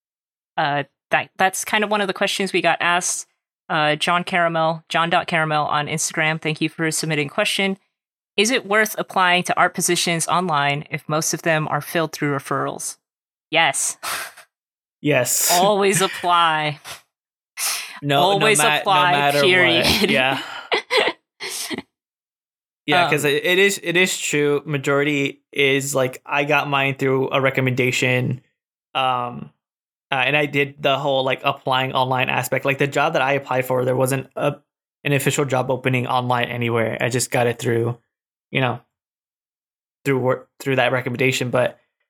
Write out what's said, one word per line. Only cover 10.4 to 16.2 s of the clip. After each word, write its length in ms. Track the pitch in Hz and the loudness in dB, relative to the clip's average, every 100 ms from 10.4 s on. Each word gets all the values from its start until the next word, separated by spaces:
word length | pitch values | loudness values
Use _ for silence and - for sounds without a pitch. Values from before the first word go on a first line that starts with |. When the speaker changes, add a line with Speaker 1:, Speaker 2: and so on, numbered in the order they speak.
| 185 143 143 143 - | 0 0 0 -2 -6
Speaker 1:
if 180 | 151 - | -10 -4
most 240 | 156 - | -4 -2
of 100 | 160 | -2
them 260 | 170 156 147 | 0 0 0
are 120 | 147 | -4
filled 320 | - 175 156 | -4 -2 -2
through 220 | - 147 135 | -2 -4 -4
referrals?" 600 | - 135 139 - - - _ _ _ _ _ | -4 -4 -4 -6 -10 -12 _ _ _ _ _
Yes. 440 | 160 156 - - - | 2 2 0 -4 -6
<laughs> 60 | - - - - - _ _ _ _ _ | -8 -8 -10 -18 -20 _ _ _ _ _
Speaker 2:
Yes. 500 | 143 135 117 - - | 0 2 2 0 2
Speaker 1:
Always 480 | 175 196 202 196 202 | 4 4 4 2 2
apply. 800 | 190 - | 0 -2